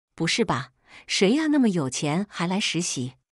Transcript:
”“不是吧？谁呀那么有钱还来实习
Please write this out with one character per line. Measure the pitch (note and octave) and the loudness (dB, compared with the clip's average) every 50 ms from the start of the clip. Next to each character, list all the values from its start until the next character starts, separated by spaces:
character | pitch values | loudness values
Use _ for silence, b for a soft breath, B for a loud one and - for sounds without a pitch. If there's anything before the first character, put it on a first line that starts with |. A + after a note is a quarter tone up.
| _ _ _ | _ _ _
”“不 | - D#3+ | -4 -2
是 | E3 - - A3 | -2 0 0 0
吧？ | - D3+ A#2+ - - _ B B B B B B | 0 0 -4 -4 -10 _ B B B B B B
谁 | B - - G3+ F#3 B3+ | B 0 2 4 4 4
呀 | D#4 D#4+ D4+ | 2 2 2
那 | D4 D4 | 4 4
么 | B3 A3 | 4 4
有 | F3+ F3 C#3 B2+ | 2 0 -2 -2
钱 | - - D#3+ D3 D3 F#3 G3+ - | -4 -4 -2 -2 -2 -2 -4 -4
还 | - - F3 | -4 -4 -4
来 | F3 F#3 G3 | -2 -2 -2
实 | - - - D#3+ | -2 -2 -2 -2
习 | F3 - - C#3 B2 B2+ - _ _ _ | -4 -4 -4 -6 -6 -8 -10 _ _ _